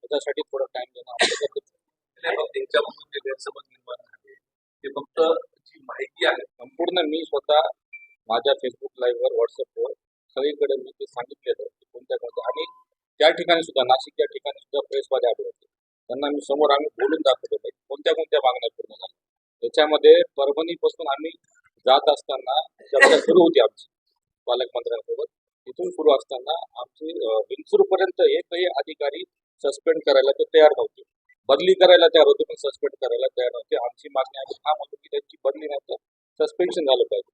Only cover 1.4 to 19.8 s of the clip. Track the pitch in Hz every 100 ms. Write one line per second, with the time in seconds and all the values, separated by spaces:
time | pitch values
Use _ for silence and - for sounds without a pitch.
1.4 | 415 427 _ _ _ _ _ _ 165 -
2.4 | - - - - - - - 427 - -
3.4 | 427 - _ _ - 605 _ _ _ 403
4.4 | _ _ _ _ 139 139 - - 160 165
5.4 | - _ _ _ - - - _ 160 -
6.4 | - _ 120 - 175 180 156 156 160 143
7.4 | - 151 165 - _ - - _ _ 117
8.4 | 139 135 127 - 135 - 123 120 127 -
9.4 | 117 - 127 - 120 - _ _ _ -
10.4 | 143 147 143 135 127 _ 135 - 123 147
11.4 | 127 - - _ _ 123 127 123 120 -
12.4 | 120 151 165 _ _ _ _ _ 151 170
13.4 | 170 165 165 135 123 131 - - 147 143
14.4 | 143 - _ 143 - 139 - 131 120 -
15.4 | - - _ _ _ _ _ 123 143 143
16.4 | - 143 147 143 151 - 135 160 139 127
17.4 | - - - _ _ 143 165 160 160 147
18.4 | 131 123 117 - - - - _ _ _
19.4 | _ _ 117 -